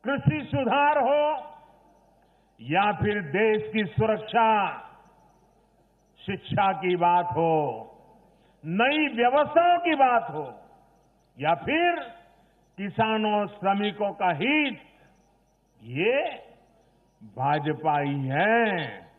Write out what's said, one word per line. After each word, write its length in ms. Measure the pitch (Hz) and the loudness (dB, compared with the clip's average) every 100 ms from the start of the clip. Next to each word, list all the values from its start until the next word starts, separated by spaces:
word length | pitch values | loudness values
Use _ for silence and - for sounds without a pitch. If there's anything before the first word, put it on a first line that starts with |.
कृषि 380 | 226 277 - 302 262 | -4 0 0 -2 -4
सुधार 460 | 285 254 262 285 302 | -4 0 2 2 2
हो 260 | 254 294 294 294 240 - - _ _ _ _ _ _ _ _ _ | 2 2 0 -2 -8 -20 -20 _ _ _ _ _ _ _ _ _
या 320 | 117 170 208 | -4 0 0
फिर 300 | 190 208 208 | 0 -2 -2
देश 500 | 165 170 220 214 214 | -4 0 2 0 -2
की 100 | 220 202 | -4 -2
सुरक्षा, 800 | - 220 214 - 226 226 214 185 - - - - _ _ _ _ _ _ _ _ _ _ _ | -2 0 0 -2 2 2 2 0 -6 -16 -20 -20 _ _ _ _ _ _ _ _ _ _ _
शिक्षा 480 | - 196 - - 196 | -10 -8 -4 0 2
की 240 | 185 180 180 | 2 -2 2
बात 300 | 175 175 175 | 4 2 2
हो, 280 | 135 165 160 143 113 113 - - - _ _ _ _ 151 | 0 2 2 0 -4 -12 -20 -20 -20 _ _ _ _ -6
नई 420 | 180 247 302 294 226 | 0 2 2 -2 2
व्यवस्थाओं 600 | 240 277 285 320 349 349 | 2 4 4 4 4 4
की 180 | 339 302 | 2 4
बात 320 | 262 247 - | 4 4 0
हो 160 | 147 135 - - - _ _ _ _ _ - | -8 -10 -14 -20 -20 _ _ _ _ _ -6
या 160 | 147 170 | -2 -2
फिर 440 | - 302 349 339 269 - - _ _ _ _ - | 0 0 0 0 -8 -18 -20 _ _ _ _ -12
किसानों, 720 | 196 - 220 220 214 208 202 | -10 -2 0 2 0 0 -2
श्रमिकों 640 | - 190 196 208 208 202 | -4 -2 0 -2 -2 -6
का 200 | - 185 | -2 -2
हित, 480 | 156 208 302 294 214 - _ _ _ _ _ _ _ _ _ | 0 0 0 0 -4 -18 _ _ _ _ _ _ _ _ _
ये 400 | 110 127 202 262 339 269 - - _ _ _ _ _ _ | -12 -2 0 0 -2 -8 -18 -20 _ _ _ _ _ _
भाजपा 800 | 110 101 135 151 147 143 156 147 | -20 -6 -2 0 -2 -4 0 0
ही 280 | 143 143 131 | 0 -4 -2
है 600 | 139 196 233 226 185 135 98 90 | 0 2 2 2 -2 -6 -12 -20